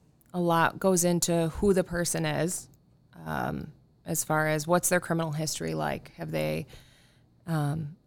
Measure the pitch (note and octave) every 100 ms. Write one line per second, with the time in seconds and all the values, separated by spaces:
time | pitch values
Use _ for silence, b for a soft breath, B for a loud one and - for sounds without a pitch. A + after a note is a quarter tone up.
0 | _ _ _ F3+ F3 E3 D#3 - F#3+ F#3
1 | F3 F3 - E3+ E3 - G3+ F#3 F3+ F3
2 | E3+ E3 D#3+ D3 D#3+ - - - _ _
3 | _ - D#2+ D2+ B1 D2 - - _ _
4 | - D#3+ - D#3 D#3 D#3 D3+ F3 - F3+
5 | - E3 E3 D3+ D#3 - D#3+ D#3 D3+ C#3
6 | C#3 - E3 D#3 D#3 D#3 D#3 b b b
7 | b b b _ - D#3+ C#3+ D#3 D3 E3+